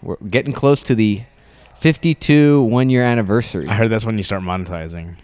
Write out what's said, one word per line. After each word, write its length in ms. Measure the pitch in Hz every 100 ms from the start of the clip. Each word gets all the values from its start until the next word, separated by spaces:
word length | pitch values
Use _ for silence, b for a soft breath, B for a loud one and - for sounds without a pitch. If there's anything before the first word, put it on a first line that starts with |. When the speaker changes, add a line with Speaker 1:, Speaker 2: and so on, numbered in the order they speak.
Speaker 1:
We're 160 | - 87
getting 340 | 101 113 139
close 300 | 127 139 143
to 120 | - 117
the 260 | 107 101 117 b b b b -
fifty-two 880 | 160 156 170 156 - 147 147 147
one-year 400 | 120 120 131 127
anniversary. 680 | 123 120 98 110 117 95 69
Speaker 2:
I 60 | 101
heard 140 | 113
that's 160 | 110 113
when 120 | 110
you 60 | 95
start 160 | 98
monetizing. 720 | 90 92 87 82 80 82 85 87